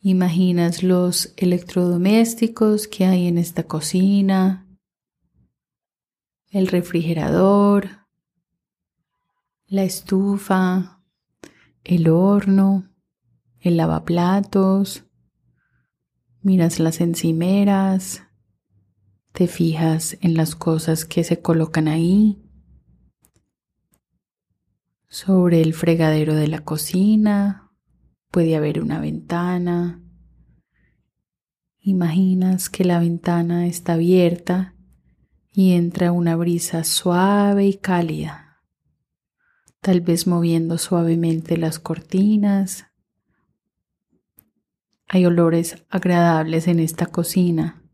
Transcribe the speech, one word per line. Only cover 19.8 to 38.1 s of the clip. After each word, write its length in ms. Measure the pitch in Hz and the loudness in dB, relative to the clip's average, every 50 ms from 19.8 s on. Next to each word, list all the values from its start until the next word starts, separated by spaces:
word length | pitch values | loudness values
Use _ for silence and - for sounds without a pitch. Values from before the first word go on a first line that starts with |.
| 165 160 160 160 160 - - - | 0 0 0 -2 -4 -6 -10 -2
en 140 | - 170 165 | -2 0 0
las 200 | 165 160 160 - | 2 0 -2 -4
cosas 520 | - - 170 160 160 160 - 160 160 - | -6 -4 -2 -2 -2 -2 -2 -4 -4 -4
que 180 | - - 170 170 | -6 -4 -4 -2
se 180 | - 170 - | -2 -4 -4
colocan 460 | - - 165 160 160 160 - 165 156 | -2 -2 0 0 0 -2 -2 -2 -2
ahí. 560 | 156 151 160 165 175 185 202 214 214 202 - - - - - _ _ - - _ _ _ _ _ _ _ _ _ _ _ _ _ _ _ _ _ _ _ _ _ _ _ _ _ _ _ _ _ _ _ _ _ _ _ _ _ _ _ _ _ _ _ _ _ | 0 0 0 0 2 4 4 4 2 2 -2 -12 -20 -20 -20 _ _ -20 -20 _ _ _ _ _ _ _ _ _ _ _ _ _ _ _ _ _ _ _ _ _ _ _ _ _ _ _ _ _ _ _ _ _ _ _ _ _ _ _ _ _ _ _ _ _
Sobre 540 | _ - - - 190 190 185 180 175 170 165 | _ -20 -12 -2 0 2 4 4 4 4 4
el 120 | 160 160 160 | 2 2 0
fregadero 640 | - - 170 165 165 160 156 156 156 156 151 156 | -2 0 0 0 2 2 2 2 0 0 0 0
de 140 | 156 151 147 | 0 0 -2
la 160 | 156 156 - | -4 -6 -8
cocina 1040 | - 160 156 - - - 185 190 208 214 214 214 208 208 202 202 202 196 - _ _ _ _ _ _ _ _ _ _ _ _ _ _ | -8 -8 -8 -6 -4 -2 0 2 2 2 2 2 2 2 0 0 -2 -4 -6 _ _ _ _ _ _ _ _ _ _ _ _ _ _
puede 260 | - 185 170 160 160 | -2 0 0 2 0
haber 260 | 156 151 151 151 156 | 0 0 -2 -2 -4
una 180 | 160 151 147 - | -4 -4 -6 -6
ventana. 1000 | 147 151 151 - 160 - 170 175 175 180 180 180 175 175 175 175 175 175 170 - - - - _ - _ _ _ _ _ _ _ _ _ _ _ _ _ _ _ _ _ _ _ _ _ _ _ _ _ _ _ _ _ _ _ | -6 -6 -8 -10 -10 -8 -6 -4 -4 -2 -4 -2 -2 -2 -2 -2 -4 -4 -8 -12 -20 -20 -20 _ -20 _ _ _ _ _ _ _ _ _ _ _ _ _ _ _ _ _ _ _ _ _ _ _ _ _ _ _ _ _ _ _
Imaginas 880 | _ 202 190 185 175 165 156 180 190 185 185 185 185 185 185 185 - - | _ -2 -2 0 0 0 0 0 2 2 2 0 0 0 0 -2 -4 -8
que 140 | - - 185 | -4 -2 0
la 160 | 180 175 170 | 0 2 2
ventana 680 | 170 170 170 165 - - 175 170 170 170 175 170 175 | 0 0 -2 -2 -4 -2 -2 0 0 -2 -2 -2 -2
está 260 | 175 170 - - - 170 | -2 -4 -6 -6 -4 -2
abierta 840 | 165 165 175 185 185 180 170 175 175 - - 180 185 185 - - _ _ _ _ _ _ _ _ _ _ _ _ _ _ _ | 0 2 2 4 4 4 2 0 -2 -4 -4 -4 -4 -4 -6 -10 _ _ _ _ _ _ _ _ _ _ _ _ _ _ _
y 220 | _ 202 190 185 180 | _ 2 4 4 4
entra 380 | 175 175 170 175 - 180 170 | 4 2 0 -2 0 0 0
una 240 | 175 175 170 170 165 | 2 2 0 0 0
brisa 480 | 165 170 175 175 170 170 - - 165 160 | 0 0 0 -2 -2 -4 -4 -6 -4 -4
suave 840 | - - - - 185 175 175 185 196 202 202 202 202 202 202 196 | -4 -4 -2 -2 0 2 2 2 2 2 2 2 2 2 2 2
y 80 | 196 196 | 2 0
cálida, 880 | 196 - - 185 175 170 165 | -2 -4 -2 -2 0 0 -2